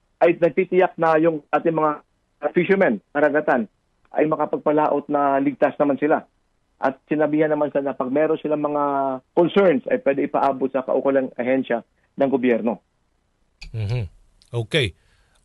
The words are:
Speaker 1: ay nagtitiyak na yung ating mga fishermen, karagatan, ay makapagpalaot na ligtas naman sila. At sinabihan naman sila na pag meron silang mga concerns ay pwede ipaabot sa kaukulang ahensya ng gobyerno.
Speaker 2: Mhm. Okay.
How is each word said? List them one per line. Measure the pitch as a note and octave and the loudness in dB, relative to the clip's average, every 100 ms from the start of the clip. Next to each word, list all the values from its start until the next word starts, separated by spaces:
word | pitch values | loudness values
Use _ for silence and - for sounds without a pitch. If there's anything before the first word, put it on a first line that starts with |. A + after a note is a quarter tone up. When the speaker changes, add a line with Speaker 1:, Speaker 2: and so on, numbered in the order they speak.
| _ _ | _ _
Speaker 1:
ay | F3 E3 | 0 2
nagtitiyak | E3 - F#3 F3+ F3+ - | 0 0 0 2 2 2
na | E3 D#3 | 2 4
yung | E3 D#3 - | 2 0 -4
ating | D3+ E3 D#3+ | -2 0 0
mga | D#3 D3+ _ _ _ _ D3 | -2 -2 _ _ _ _ -2
fishermen, | F3+ E3+ G3 E3 G#2 - | 0 2 2 2 0 -4
karagatan, | D3 D3 D3 D#3+ B2+ G#2+ _ _ _ _ | 0 2 2 0 0 -2 _ _ _ _
ay | - D3+ | -2 0
makapagpalaot | D3+ D3 D3 D#3 D3+ D3+ C#3+ - | 0 -2 -2 0 2 2 0 -2
na | D3 C#3+ C#3 | -2 0 0
ligtas | C#3+ B2+ D3+ - | 0 0 -2 0
naman | D3 C3 | -2 0
sila. | D3 C3+ - _ _ _ _ _ | 0 0 -2 _ _ _ _ _
At | C3+ C3+ _ | -4 -4 _
sinabihan | D3+ D3 D3+ D#3 | -2 0 2 2
naman | D3 D3 | 0 0
sila | C#3+ C#3 | -2 -4
na | B2+ | -4
pag | C3 | -2
meron | C#3+ D#3 D#3 | 0 0 0
silang | D3+ D3+ | -2 -2
mga | D3 D3 C#3+ C#3 C3+ C3 - - | -2 -2 -2 -2 -4 -6 -4 0
concerns | F3 G3+ F#3+ C3+ - | 2 4 4 2 -2
ay | B2+ | -2
pwede | C#3 C#3 | 0 -2
ipaabot | - - C#3 C3 C3+ | -2 0 0 0 -4
sa | C3 | -4
kaukulang | - C3 C#3 C3+ C3 - | -2 -2 0 0 -2 -6
ahensya | B2 C3 B2 A#2 - _ _ - | -2 -2 -2 -6 -6 _ _ -4
ng | C#3 | -2
gobyerno. | B2+ B2 A2 A2+ G#2 _ _ _ _ _ _ _ _ - | 0 0 0 -2 -6 _ _ _ _ _ _ _ _ -14
Speaker 2:
Mhm. | A2+ G2+ B2 G#2+ - _ _ _ | -8 -6 -6 -8 -14 _ _ _
Okay. | A#2+ A2+ D#3+ G#2+ - _ _ _ _ | -10 -4 -2 -4 -6 _ _ _ _